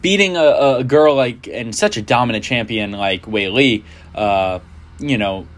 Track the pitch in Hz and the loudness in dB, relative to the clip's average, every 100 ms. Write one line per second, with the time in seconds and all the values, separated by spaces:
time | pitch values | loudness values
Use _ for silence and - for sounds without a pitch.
0 | 180 196 196 175 151 - 139 - 131 147 | 0 2 0 2 2 4 2 2 2 4
1 | 151 139 123 113 - 98 117 107 208 160 | 4 4 0 -4 -12 -10 -8 -2 -2 -2
2 | 107 123 120 110 - 123 110 113 104 101 | -2 0 0 -2 -4 -4 -2 -4 -4 -4
3 | 101 95 110 107 98 110 139 110 - - | -4 -4 -4 -4 -2 2 2 2 -4 -20
4 | - - 104 98 95 92 - - - - | -16 -4 0 0 0 -4 -10 -20 -20 -12
5 | 147 123 101 95 90 | -4 -2 -2 -4 -10